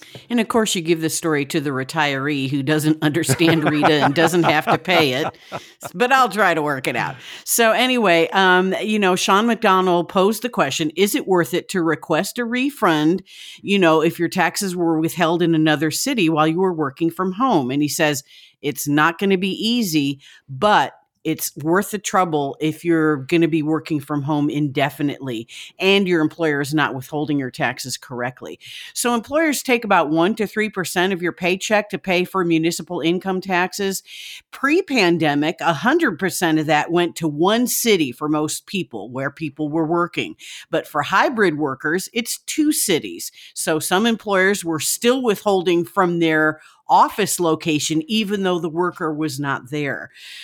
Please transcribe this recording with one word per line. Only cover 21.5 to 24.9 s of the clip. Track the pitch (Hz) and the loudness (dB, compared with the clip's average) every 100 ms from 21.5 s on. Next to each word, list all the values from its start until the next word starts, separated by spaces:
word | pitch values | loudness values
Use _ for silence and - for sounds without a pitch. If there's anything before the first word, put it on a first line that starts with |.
| 156 | -4
worth | 156 185 196 | 0 0 0
the | 202 | -6
trouble | - 196 180 151 139 - | -2 0 0 0 -2 -2
if | 156 151 | -4 -2
you're | 170 160 156 143 | 0 2 2 0
gonna | 131 170 165 | 0 2 2
be | 160 | 0
working | 151 156 156 147 | 0 -2 -2 -4
from | - 147 | -4 -4
home | 139 147 147 | -2 0 0
indefinitely | 147 147 143 139 | 0 -2 -2 -2